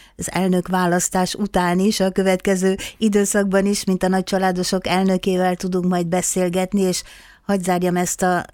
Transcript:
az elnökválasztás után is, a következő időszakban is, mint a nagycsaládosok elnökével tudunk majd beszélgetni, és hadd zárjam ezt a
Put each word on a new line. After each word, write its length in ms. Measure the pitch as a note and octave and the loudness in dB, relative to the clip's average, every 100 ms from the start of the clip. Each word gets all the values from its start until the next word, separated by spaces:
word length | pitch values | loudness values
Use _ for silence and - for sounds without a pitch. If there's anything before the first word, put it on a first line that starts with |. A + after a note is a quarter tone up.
| - - | -20 -12
az 160 | F3 | -6
elnökválasztás 1000 | F3 F#3+ F3+ F3 F#3 F3+ F3 - F#3 F3+ | -2 2 0 0 0 2 0 0 0 -2
után 440 | - G3+ F#3 F3+ F3+ | -2 -2 0 2 2
is, 220 | G3+ - | 2 2
a 100 | F#3+ | 0
következő 680 | F#3+ F#3+ F#3 - F#3 F#3+ F#3+ - - | 2 2 2 2 2 2 0 -8 -2
időszakban 680 | A3 G3+ G3+ G#3 G3+ G3 G3 | 0 2 2 0 2 2 2
is, 180 | G3+ | 0
mint 180 | - F#3 | -2 0
a 60 | F#3 | 2
nagycsaládosok 760 | F#3+ F#3 F#3+ F#3+ F3+ F3+ F#3 - | 0 0 0 0 0 -2 -2 0
elnökével 680 | F3+ F#3+ F#3 G3 F3+ F#3 F3+ | 0 2 2 0 0 0 -2
tudunk 320 | F#3 F#3 F3+ | -2 -2 0
majd 180 | F3+ F3 | 0 0
beszélgetni, 760 | F3+ - F#3+ F3+ F#3 F#3 G3+ | -2 -2 -2 0 -2 -2 0
és 220 | F#3 F3 - - - - | 0 -2 -8 -20 -20 -14
hadd 200 | - G3+ | -2 -2
zárjam 340 | F3+ F3 F3+ F3+ | 0 0 0 0
ezt 260 | F3+ - | -2 -2
a 220 | F#3 F3 - | 0 0 -4